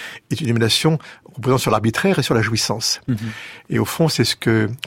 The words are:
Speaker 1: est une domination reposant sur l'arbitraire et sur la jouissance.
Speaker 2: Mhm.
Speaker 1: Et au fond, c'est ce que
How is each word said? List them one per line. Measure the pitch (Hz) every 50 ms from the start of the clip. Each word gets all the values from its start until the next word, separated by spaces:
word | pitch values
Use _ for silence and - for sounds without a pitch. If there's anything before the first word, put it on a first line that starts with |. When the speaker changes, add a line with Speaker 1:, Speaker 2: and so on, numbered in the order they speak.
| - - - - _ -
Speaker 1:
est | - -
une | -
domination | 113 117 113 113 110 - - - 160 160 - - - - - - - -
reposant | - 101 123 131
sur | 131 - 127
l'arbitraire | 107 110 107 117 - - - 196 190 147
et | 131
sur | - 139
la | 113
jouissance. | 110 110 110 107 - - 107 113 - - - - -
Speaker 2:
Mhm. | - 123 104 117 110 110 - - - - - - -
Speaker 1:
Et | - 113
au | 107
fond, | - - - 165 151
c'est | - - 117
ce | - -
que | - - 120 113 110 107 104 120 - -